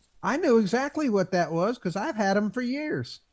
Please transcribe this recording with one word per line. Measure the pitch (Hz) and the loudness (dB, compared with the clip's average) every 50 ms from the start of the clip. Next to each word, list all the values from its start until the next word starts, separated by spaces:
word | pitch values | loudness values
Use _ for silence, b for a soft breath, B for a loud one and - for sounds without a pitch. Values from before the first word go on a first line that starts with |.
| _ _ _ _ | _ _ _ _
I | - 190 240 311 | -4 -2 -2 2
knew | 392 269 233 226 | 4 4 6 6
exactly | 214 175 226 247 269 285 - 302 311 262 | 4 4 2 0 -2 -2 -2 -2 -2 0
what | 208 196 180 - | 2 0 0 2
that | - 175 170 147 | 0 0 0 0
was | 165 165 180 220 254 - | 0 0 0 0 -2 -4
'cause | - 185 160 | -4 -6 -4
I've | 196 220 320 320 | -4 -4 -4 -2
had | 214 208 190 196 208 | 0 0 2 2 2
'em | 208 208 | 0 -2
for | 202 254 | -2 -4
years. | 247 240 262 285 302 302 - 143 120 - - - _ _ | -4 -4 -4 -4 -4 -4 -4 -4 -6 -8 -10 -16 _ _